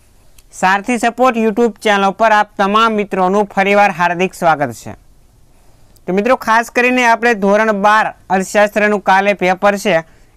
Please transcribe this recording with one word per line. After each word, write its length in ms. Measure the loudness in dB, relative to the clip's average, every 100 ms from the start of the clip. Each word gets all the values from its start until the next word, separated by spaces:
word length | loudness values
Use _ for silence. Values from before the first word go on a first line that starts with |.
| _ _ _ -20 _
સારથી 460 | -4 -2 -2 -2 -2
સપોર્ટ 380 | -2 0 0 2
YouTube 420 | -2 0 -2 0
ચેનલ 320 | -2 0 0
પર 220 | 0 2
આપ 240 | 2 0 -2
તમામ 360 | 0 2 0
મિત્રોનું 520 | 0 -4 -2 0 0
ફરીવાર 460 | -2 -2 0 2 2
હાર્દિક 440 | 0 -2 0 -4
સ્વાગત 380 | 0 0 0 -4
છે. 200 | -6 -16 -20 _ _ _ _ _ _ _ _ -20 _ -6
તો 60 |
મિત્રો, 240 | -4 -2 -2
ખાસ 340 | 0 -2 -2
કરીને 360 | -2 0 0 0
આપણે 280 | 0 0
ધોરણ 380 | 0 0 2 0
બાર 420 | 0 2 2 0 -8 _
અર્થશાસ્ત્રનું 680 | -2 0 0 0 0 0 0
કાલે 320 | 2 2 2
પેપર 440 | 0 -2 0 0 0
છે, 280 | 0 -2 -2 _ _